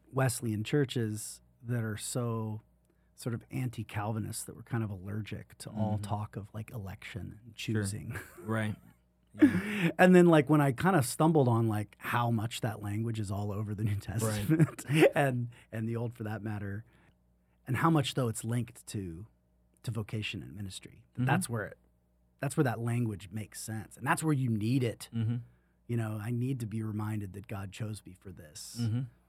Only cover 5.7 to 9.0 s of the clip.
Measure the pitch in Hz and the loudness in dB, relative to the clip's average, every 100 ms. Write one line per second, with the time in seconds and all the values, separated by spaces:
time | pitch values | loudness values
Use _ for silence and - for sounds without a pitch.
5.7 | 107 107 107 101 107 107 - 98 107 107 | -2 0 0 -2 -4 -6 -10 -10 -10 -10
6.7 | 117 98 92 - 95 92 104 117 - - | -10 -10 -12 -10 -10 -10 -14 -20 -10 -2
7.7 | 110 101 104 - 98 - - 107 110 107 | 0 0 -4 -8 -10 -12 -14 -4 -2 -2
8.7 | - - _ | -4 -12 _